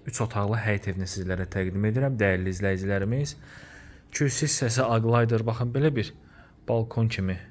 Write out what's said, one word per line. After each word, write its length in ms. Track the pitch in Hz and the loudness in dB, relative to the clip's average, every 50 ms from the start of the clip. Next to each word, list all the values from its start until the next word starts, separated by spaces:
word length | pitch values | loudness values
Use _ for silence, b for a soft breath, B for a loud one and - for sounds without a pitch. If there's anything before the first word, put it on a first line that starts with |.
| _ | _
üç 160 | - - - 117 | -8 -4 -4 -4
otaqlı 340 | 110 - 104 101 101 110 113 104 | -2 -2 -2 -2 0 -2 -2 0
həyət 260 | 110 104 101 - 101 | 0 -2 -2 -2 -4
evini 160 | 92 92 95 90 - | -4 -4 -6 -6 -6
sizlərə 340 | 95 92 92 92 90 92 90 - | -6 -4 -4 -4 -4 -4 -4 -2
təqdim 320 | 98 95 92 90 98 104 107 | -2 -2 -2 0 0 0 0
edirəm, 320 | 110 127 135 139 135 110 | 2 0 0 0 0 2
dəyərli 320 | 107 98 92 90 92 92 | 2 2 2 2 0 -2
izləyicilərimiz. 840 | 92 90 101 98 95 92 95 98 101 98 98 104 117 135 147 147 - - B B B B B B B B B B B B B B | -2 0 0 0 0 0 0 0 0 0 0 0 -2 -2 -2 -4 -6 -12 B B B B B B B B B B B B B B
Kürsü 380 | - - 151 139 - - 156 147 | -2 0 0 0 2 0 0 0
hissəsi 340 | - - 139 117 113 123 113 | 0 0 0 0 2 2 2
ağlaydır. 640 | 113 117 113 110 113 117 120 117 113 120 110 110 117 | 4 4 4 4 4 4 4 4 4 2 2 0 0
Baxın, 240 | 113 117 123 120 120 135 | -2 -2 -2 -2 0 2
belə 160 | 143 156 143 | 2 2 2
bir 160 | 120 101 - - B B B B B B B B B - - | 0 -2 -4 -6 B B B B B B B B B -4 0
balkon 400 | 123 117 113 113 - 127 117 110 | 0 0 0 0 0 2 2 2
kimi 320 | - - 95 95 92 87 - - | 2 0 -2 -2 -2 -4 -8 -16